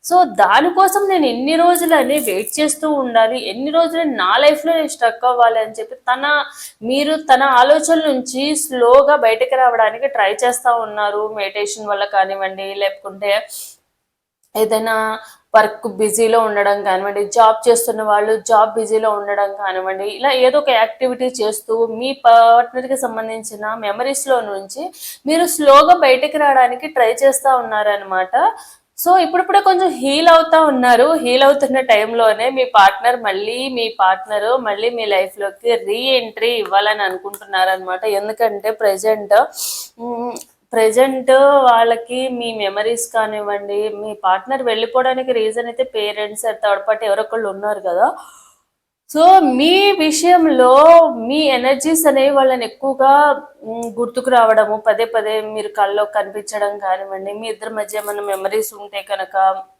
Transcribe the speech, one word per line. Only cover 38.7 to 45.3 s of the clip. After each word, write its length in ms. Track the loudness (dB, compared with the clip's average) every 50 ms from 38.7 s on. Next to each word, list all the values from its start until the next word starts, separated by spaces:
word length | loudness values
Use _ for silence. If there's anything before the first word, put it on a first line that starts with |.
ప్రజెంట్, 640 | -4 -2 -2 -2 -2 0 -2 -2 -2 -2 0 2 2 2 2 0 -4 -12 -10 -10 -10 -12 -14 -16 _ _
మ్, 320 | -12 -10 -8 -8 -8 -10 -10 -12 -18 _ _ _ _ _
ప్రజెంట్ 580 | 0 2 2 2 4 2 2 2 0 -4 0 2 4 6 6 6 6 6
వాళ్ళకి 680 | 4 4 4 4 4 2 0 -2 -4 -8 -6 -6 -4 -6
మీ 260 | -6 -6 -8 -8 -6
మెమరీస్ 540 | -4 -6 -4 -4 -4 -4 -4 -4 -4 -6 -6
కానివ్వండి, 800 | -4 -4 -4 -2 -4 -8 -6 -6 -6 -8 -6 -6 -6 -4 -4 -6
మీ 260 | -6 -8 -12 -12 -12
పార్ట్నర్ 480 | -4 -2 -2 -2 -2 -2 -6 -6 -4
వెళ్ళిపోవడానికి 720 | -2 -2 -2 -2 -4 -2 -2 -2 0 0 -2 -2 -4 -2